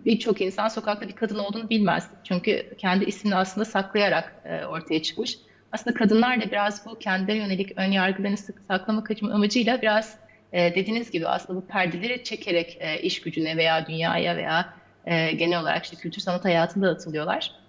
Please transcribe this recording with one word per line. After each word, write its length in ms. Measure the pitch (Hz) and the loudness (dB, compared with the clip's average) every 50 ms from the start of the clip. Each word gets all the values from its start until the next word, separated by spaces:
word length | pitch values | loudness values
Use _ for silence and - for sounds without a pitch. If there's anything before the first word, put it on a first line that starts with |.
| - | 4
birçok 360 | - 233 - - 233 196 - | 4 2 4 4 0 2 2
insan 280 | 196 185 196 - 208 220 | 0 -2 0 0 -2 -2
sokakta 400 | 220 220 - 214 208 208 226 185 | -2 -2 -2 -2 -2 -2 -6 -12
bir 40 | |
kadın 260 | 190 - 226 208 208 208 | -4 -4 -4 -2 -2 -4
olduğunu 320 | 202 202 208 226 226 208 | -4 -4 -6 -8 -2 0
bilmez. 400 | 226 220 208 175 - 170 - - - - - | 2 4 4 4 2 0 -2 -8 -18 -20 -4
Çünkü 520 | - 185 180 - 214 - - - - - - | -2 -2 0 2 0 0 0 -2 -8 -12 -4
kendi 260 | - 190 180 190 202 | 0 2 2 4 2
ismini 320 | - - - - 208 196 | 0 -2 -2 -2 0 2
aslında 280 | 185 190 190 - 208 220 | 2 2 0 0 -4 -4
saklayarak, 720 | 220 - 196 196 196 - 214 202 190 165 160 160 - - - - | 0 0 -2 -2 0 2 2 4 4 2 2 0 -4 -16 -18 -10
e, 200 | 156 165 160 151 | -8 -8 -6 -6
ortaya 380 | - 156 165 - - 156 156 | -6 -6 -8 -4 0 -2 0
çıkmış. 360 | 156 - - - 233 - - - - _ - _ _ _ | 0 -2 -4 -4 -6 -6 -6 -10 -14 _ -20 _ _ _
Aslında 240 | - 214 - 233 226 | -8 -4 -2 -2 0
kadınlar 440 | - 226 202 214 220 233 247 254 233 | 2 4 6 6 6 6 4 2 0
da 100 | 214 196 | 0 -2
biraz 360 | 208 202 202 208 208 - - | 0 0 0 0 -2 -4 -12
bu 120 | 233 226 220 | -16 -16 -8
kendilerine 440 | - 208 190 190 190 190 214 220 | -2 -2 0 0 0 0 0 0
yönelik 300 | 208 196 190 185 196 190 - | 0 -2 -2 -2 -2 -4 -2
ön 140 | - 190 190 | -2 0 2
yargılarını 460 | 196 190 185 190 190 196 196 202 202 | 2 4 2 2 0 0 0 -2 -2
sak-, 260 | 208 - - - - - - | -2 -4 -12 -16 -16 -4 -2
saklamak 420 | 190 190 196 - 214 220 220 - 220 - | -2 -2 0 0 -2 -2 -2 -4 -4 -4
amacıyla 600 | 208 208 208 208 202 208 208 247 226 220 233 - | -2 0 2 4 4 4 4 2 4 4 2 2
biraz, 360 | 220 220 208 220 220 - - - - - - _ _ _ | 2 2 2 2 0 -2 -14 -20 -20 -20 -20 _ _ _
e, 220 | - 180 175 175 175 | 2 4 4 4 4
dediğiniz 360 | 190 190 208 220 233 233 - | 2 0 0 -2 -2 -2 -2
gibi 180 | - 170 165 - | -4 -2 0 0
aslında 320 | - 180 - - 180 185 | 0 -2 -2 -6 -8 -8
bu 40 | 185 | -6
perdeleri 580 | - - 196 185 170 170 175 190 240 247 240 - | -4 -2 0 0 0 -2 -4 -4 -4 -4 -4 -6
çekerek, 540 | - 226 - - 202 175 170 170 - - - | -10 -10 -8 -4 0 0 0 0 -2 -10 -10
e, 200 | 160 160 156 - | -6 -6 -4 -2
iş 200 | - 185 - - | -2 -4 -4 -4
gücüne 340 | - 170 - 170 160 156 160 | -6 -6 -4 -2 -2 -2 0
veya 300 | 160 160 160 160 160 160 | 2 4 4 4 2 0
dünyaya 500 | 165 160 160 165 165 - 170 - 170 170 | -2 -4 -2 0 0 0 0 0 0 -2
veya, 380 | 165 - - 160 165 185 - - - - - _ _ - | -2 -2 0 0 0 0 -2 -10 -20 -20 -20 _ _ -4
e, 260 | 170 170 160 160 160 | 0 0 2 2 0
genel 280 | 160 160 165 170 175 170 | 0 0 0 0 2 0
olarak 240 | 160 151 156 170 - | 0 0 -2 -2 -4
işte 120 | - - | -8 -14
kültür 240 | - - 175 - 202 | -10 -10 -10 -8 -6
sanat 240 | - 190 175 180 175 | -4 -2 -2 0 2
hayatında 440 | 190 170 165 165 170 - 196 196 185 | 2 4 4 2 2 2 2 2 2
atılıyorlar. 640 | 165 160 - 170 156 151 151 180 190 320 320 - - - - | 2 0 -4 -6 -4 -4 -2 -2 -2 -2 -4 -6 -10 -14 -20